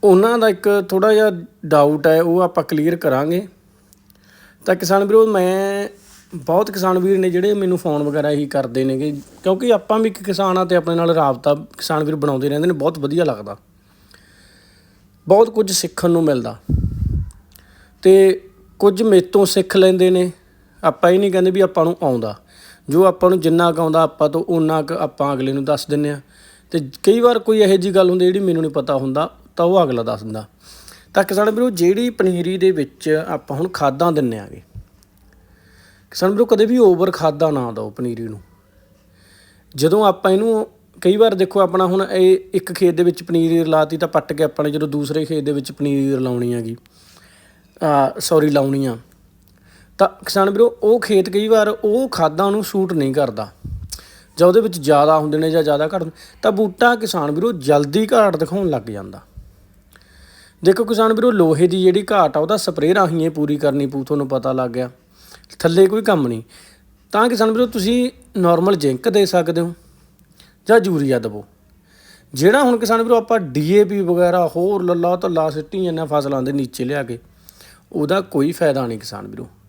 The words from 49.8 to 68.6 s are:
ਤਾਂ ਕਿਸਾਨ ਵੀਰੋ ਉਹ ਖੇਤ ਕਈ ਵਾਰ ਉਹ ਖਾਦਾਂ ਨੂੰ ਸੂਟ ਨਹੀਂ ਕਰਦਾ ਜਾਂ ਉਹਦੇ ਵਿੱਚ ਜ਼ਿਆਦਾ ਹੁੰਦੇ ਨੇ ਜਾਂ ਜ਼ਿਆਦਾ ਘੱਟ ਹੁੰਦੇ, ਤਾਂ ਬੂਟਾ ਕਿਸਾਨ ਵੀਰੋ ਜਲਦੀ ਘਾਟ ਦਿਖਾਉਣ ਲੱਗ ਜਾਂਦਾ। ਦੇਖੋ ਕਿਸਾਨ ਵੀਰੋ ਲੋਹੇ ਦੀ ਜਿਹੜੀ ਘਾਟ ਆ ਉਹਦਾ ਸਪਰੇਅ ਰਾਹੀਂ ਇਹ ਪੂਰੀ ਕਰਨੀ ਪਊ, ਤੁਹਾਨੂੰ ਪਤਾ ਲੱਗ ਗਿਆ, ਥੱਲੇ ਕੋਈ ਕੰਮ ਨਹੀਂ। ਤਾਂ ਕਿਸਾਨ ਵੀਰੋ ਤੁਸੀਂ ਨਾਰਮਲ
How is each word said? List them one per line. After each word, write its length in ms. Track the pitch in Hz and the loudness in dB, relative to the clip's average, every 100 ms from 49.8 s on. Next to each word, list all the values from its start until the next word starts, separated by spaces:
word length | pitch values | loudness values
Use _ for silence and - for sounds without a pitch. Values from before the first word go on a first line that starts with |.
| _ - | _ 0
ਤਾਂ 100 | 196 - | 0 0
ਕਿਸਾਨ 260 | - 196 196 | -6 0 0
ਵੀਰੋ 160 | 202 233 233 | 2 2 2
ਉਹ 180 | 208 233 | 0 2
ਖੇਤ 300 | - 202 190 | 2 0 0
ਕਈ 180 | 196 214 | -2 2
ਵਾਰ 200 | 220 208 | 2 2
ਉਹ 400 | 214 214 220 262 | -2 -2 0 -2
ਖਾਦਾਂ 420 | - 160 156 196 | -2 -2 0 -2
ਨੂੰ 120 | 208 | -2
ਸੂਟ 280 | 196 202 185 | -4 -4 -2
ਨਹੀਂ 220 | 170 135 | -2 -2
ਕਰਦਾ 360 | 135 135 104 107 _ - - - - - - _ - | -2 -4 -4 -12 _ -14 -14 -14 -18 -20 -20 _ 2
ਜਾਂ 100 | 175 | 4
ਉਹਦੇ 120 | 180 | 4
ਵਿੱਚ 180 | 220 175 | 0 -4
ਜ਼ਿਆਦਾ 400 | 143 147 151 156 | 0 2 4 2
ਹੁੰਦੇ 200 | 151 151 | 0 -2
ਨੇ 120 | 160 | 0
ਜਾਂ 120 | 160 | 0
ਜ਼ਿਆਦਾ 240 | 147 147 156 | 0 0 -2
ਘੱਟ 160 | 190 | -4
ਹੁੰਦੇ, 140 | 165 - - - | -8 -12 -20 -4
ਤਾਂ 100 | - | -2
ਬੂਟਾ 420 | 190 214 185 240 240 | 0 -2 2 2 2
ਕਿਸਾਨ 340 | 214 180 147 | -4 -4 -4
ਵੀਰੋ 220 | 151 226 | -2 -2
ਜਲਦੀ 540 | 185 131 143 143 170 214 | -4 0 2 2 -2 0
ਘਾਟ 240 | 240 208 160 | 2 2 0
ਦਿਖਾਉਣ 320 | 160 196 185 | -4 -2 -2
ਲੱਗ 200 | 135 107 | -4 -6
ਜਾਂਦਾ। 300 | 104 98 95 _ - - _ _ _ _ _ _ _ - - - _ | -14 -14 -18 _ -20 -20 _ _ _ _ _ _ _ -20 -20 -20 _
ਦੇਖੋ 220 | 170 190 | 2 2
ਕਿਸਾਨ 280 | 220 220 220 | 0 0 0
ਵੀਰੋ 160 | 220 247 | 2 2
ਲੋਹੇ 360 | 214 165 156 175 | 2 2 4 2
ਦੀ 140 | 185 | 2
ਜਿਹੜੀ 220 | 185 185 190 | 2 2 0
ਘਾਟ 240 | 208 156 151 | 2 2 0
ਆ 40 | |
ਉਹਦਾ 160 | 160 208 | -2 -2
ਸਪਰੇਅ 380 | - 165 156 | -4 -2 0
ਰਾਹੀਂ 300 | 190 180 165 | 2 0 0
ਇਹ 60 | 160 | -2
ਪੂਰੀ 260 | 156 147 147 | -2 -4 0
ਕਰਨੀ 300 | 147 139 143 | 0 -2 -4
ਪਊ, 160 | 139 | -6
ਤੁਹਾਨੂੰ 220 | 131 147 135 | -6 -4 -4
ਪਤਾ 240 | 131 131 | -4 -4
ਲੱਗ 180 | 131 127 | -4 -4
ਗਿਆ, 180 | 123 127 _ _ _ - - _ - | -6 -8 _ _ _ -20 -20 _ -4
ਥੱਲੇ 280 | 170 170 190 | 0 4 4
ਕੋਈ 160 | 214 | 2
ਕੰਮ 240 | 220 175 127 | 0 0 0
ਨਹੀਂ। 160 | 113 113 - - _ _ _ _ | -6 -12 -20 -20 _ _ _ _
ਤਾਂ 160 | 202 240 | 0 0
ਕਿਸਾਨ 220 | 233 220 | 2 0
ਵੀਰੋ 160 | 220 247 | 0 -2
ਤੁਸੀਂ 440 | 233 190 247 247 - _ 208 | -2 -2 0 -2 -6 _ -2
ਨਾਰਮਲ 380 | 175 170 | 2 2